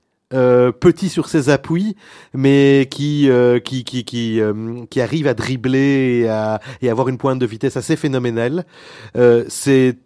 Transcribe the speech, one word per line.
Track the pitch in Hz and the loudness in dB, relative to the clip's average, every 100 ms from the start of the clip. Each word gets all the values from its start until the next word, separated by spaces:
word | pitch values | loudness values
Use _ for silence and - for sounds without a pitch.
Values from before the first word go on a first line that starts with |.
| _ _ _ | _ _ _
euh, | 131 127 123 123 | 0 4 4 4
petit | 120 175 165 190 | 2 2 2 -2
sur | - 151 | -4 -4
ses | 165 135 | -2 0
appuis, | 139 - 165 208 202 - - - | 0 0 -4 -4 -8 -14 -20 -12
mais | 131 135 139 139 139 135 | -2 2 4 6 4 2
qui, | - 147 147 143 | -4 -4 0 2
euh, | 123 123 123 | 4 4 2
qui, | 123 131 117 | -2 -8 -8
qui, | 127 | -10
qui, | 110 120 117 110 | -8 -6 -4 -2
euh, | 107 107 113 120 117 | -2 -4 -8 -12 -8
qui | 135 | -4
arrive | 117 160 139 | -2 -2 -2
à | |
dribbler | 113 123 131 120 135 139 135 131 120 | -2 -4 -4 -2 0 2 2 0 0
et | 117 | 0
à, | 110 110 110 - 123 | -2 -4 -6 -8 -6
et | 127 | -2
avoir | 113 131 | -2 -2
une | 131 | -2
pointe | 139 131 | -2 -2
de | 123 | -4
vitesse | 110 135 131 | -4 -6 -4
assez | - 160 | -4 -4
phénoménale. | 156 131 123 113 120 160 175 - - - 110 - | -2 -4 -4 -2 -4 -4 -8 -16 -20 -20 -8 2
Euh, | 123 120 113 | 4 4 2
c'est, | - - 135 131 123 | -4 0 2 2 -2